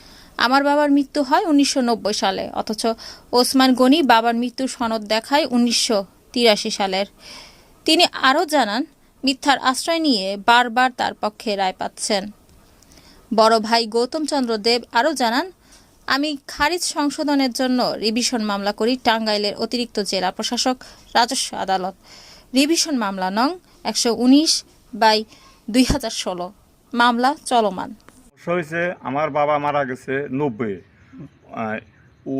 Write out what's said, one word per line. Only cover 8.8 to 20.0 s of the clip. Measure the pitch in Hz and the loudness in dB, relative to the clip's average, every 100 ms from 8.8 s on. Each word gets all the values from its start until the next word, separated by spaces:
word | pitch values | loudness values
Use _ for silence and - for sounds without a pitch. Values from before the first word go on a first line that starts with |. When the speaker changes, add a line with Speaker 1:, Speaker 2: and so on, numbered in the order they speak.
| 311 _ _ _ | -8 _ _ _
Speaker 1:
মিথ্যার | 262 269 294 262 | -6 -2 0 2
আশ্রয় | - 262 - 330 | 0 -2 -2 -2
নিয়ে | 320 220 190 202 196 | 0 0 -2 -4 4
বারবার | 233 247 226 254 254 | 4 4 0 0 0
তার | 202 202 | -4 -2
পক্ষে | 208 214 - 202 | -8 -6 -6 -2
রায় | 190 185 | -2 -4
পাচ্ছেন। | 196 - - 202 202 - _ - _ _ _ - - - _ | -10 -8 -4 -4 -4 -14 _ -20 _ _ _ -20 -20 -20 _
বড় | 156 220 226 | 4 4 4
ভাই | 214 233 233 | 2 0 0
গৌতম | 233 247 320 | -2 -2 -2
চন্দ্র | 302 294 247 220 | -2 -2 -2 -2
দেব | 214 240 240 | 0 0 0
আরও | 233 269 | 0 0
জানান, | 294 240 240 370 - _ - _ _ - | 0 0 0 -4 -10 _ -20 _ _ -4
আমি | 269 302 285 - | -2 -2 -6 -12
খারিজ | - 294 359 | -4 -2 -2
সংশোধনের | - 330 294 269 302 285 262 | -4 -2 -4 -2 -2 0 0
জন্য | 233 262 254 196 139 | 0 -2 0 0 -2
রিভিশন | 208 226 226 247 | -2 -2 -2 -2
মামলা | 214 202 202 | -2 -2 -4
করি | 208 220 254 | -2 -2 0
টাঙ্গাইলের | - 226 220 208 208 | 0 0 0 -2 -2
অতিরিক্ত | - 226 240 240 - | -4 -4 -4 -4 -4